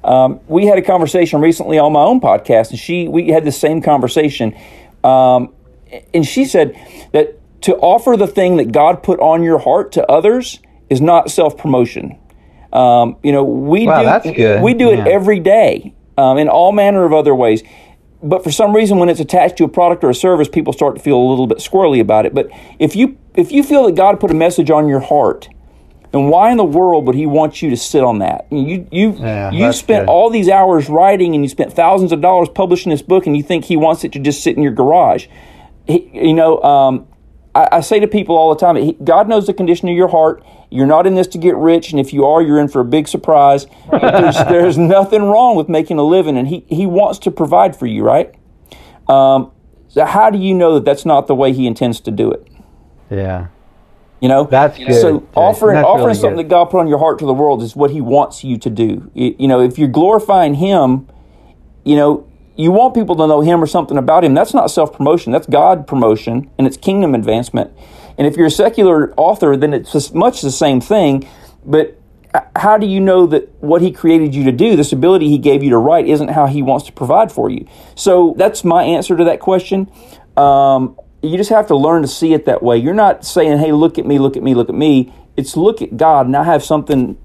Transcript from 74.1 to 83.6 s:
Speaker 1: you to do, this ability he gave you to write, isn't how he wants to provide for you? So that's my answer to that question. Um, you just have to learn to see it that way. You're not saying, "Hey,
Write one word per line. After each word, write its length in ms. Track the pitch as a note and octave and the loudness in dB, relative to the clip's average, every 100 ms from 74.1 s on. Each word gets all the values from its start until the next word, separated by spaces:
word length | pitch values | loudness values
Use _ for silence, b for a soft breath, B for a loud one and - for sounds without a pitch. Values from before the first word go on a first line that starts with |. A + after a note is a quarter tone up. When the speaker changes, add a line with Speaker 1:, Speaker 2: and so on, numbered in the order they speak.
| D#3+ D3+ | 2 0
Speaker 1:
you 100 | C#3 C3 | -2 -2
to 60 | |
do, 240 | B2 A3 F3 | 0 0 2
this 160 | C#3+ | 0
ability 380 | C3 E3 F#3+ D3+ | 0 2 2 2
he 80 | C#3+ | 0
gave 240 | C#3+ C#3 | 0 0
you 80 | C#3 | 2
to 80 | A#2 | 2
write, 300 | B2+ E3 B2 | 2 0 2
isn't 220 | D3 D3+ | -2 -2
how 180 | D3+ C#3 | -2 -2
he 160 | C#3+ | -2
wants 240 | C3+ C3+ - | -2 -4 -6
to 40 | |
provide 400 | - B2+ E3+ A3 | -10 -2 0 0
for 160 | - A2 | -4 -6
you? 160 | G#2 - B B | -6 -14 B B
So 400 | - G3 F3+ E3+ D#3 | -6 0 2 2 2
that's 260 | G3 - | -2 0
my 200 | F3+ E3+ | 0 0
answer 320 | C#3 E3 - F3 | 0 -4 -2 0
to 80 | E3+ | 0
that 140 | - | 0
question. 520 | - F#3+ F3+ F#3+ G3 B B B B - | -2 -4 -2 -6 -6 B B B B 0
Um, 640 | C#3+ C#3 C#3 C3+ B2 - _ _ | 2 4 2 0 -2 -10 _ _
you 160 | D#3 F3+ | -4 -2
just 140 | G#3 | 2
have 160 | A3 G#3+ | 0 2
to 80 | C#3+ | 0
learn 260 | D3+ E3 | 2 0
to 60 | C#3 | -2
see 260 | - D#3+ | -4 -2
it 120 | D#3+ C#3 | 0 0
that 180 | - | -2
way. 140 | A#2+ A#2 | 0 0
You're 160 | C3 G#3 | 0 0
not 280 | G3+ - | 0 0
saying, 360 | - F3+ D#3 | -4 -2 0
"Hey, 120 | D3 | 0